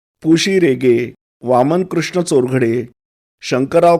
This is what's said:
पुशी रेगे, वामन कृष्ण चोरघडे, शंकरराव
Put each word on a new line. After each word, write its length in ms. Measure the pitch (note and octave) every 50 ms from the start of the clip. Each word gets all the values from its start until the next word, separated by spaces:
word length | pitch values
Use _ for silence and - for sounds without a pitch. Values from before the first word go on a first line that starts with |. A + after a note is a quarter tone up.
| _ _ _ _ -
पुशी 360 | D#3+ E3 D#3+ - G3 G3 F#3
रेगे, 540 | F3 C#3+ B2+ B2 C3 B2+ A#2+ A#2+ A#2+ A2+ - _ _ _ _ _ -
वामन 400 | A#2+ B2+ B2 C3 C#3+ E3 F3+ F#3
कृष्ण 380 | F#3 - E3+ D3+ - - F3+
चोरघडे, 640 | E3+ - E3 C3 B2 B2+ C3 C3 B2+ A2+ A2+ B2 A2+ - _ _ _ _ _ _ _ _ _ _
शंकरराव 560 | - - C#3 B2 C3+ C3+ - E3+ F3 E3+ E3+